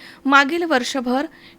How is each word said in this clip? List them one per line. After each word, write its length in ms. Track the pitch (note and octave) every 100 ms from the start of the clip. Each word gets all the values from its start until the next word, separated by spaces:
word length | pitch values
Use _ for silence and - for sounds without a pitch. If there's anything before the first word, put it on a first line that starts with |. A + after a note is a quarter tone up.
| - - C4+
मागील 380 | C#4 C#4 E4+
वर्षभर 600 | E4+ C4 A#3+ C#4 B3 B3+ D#4 - -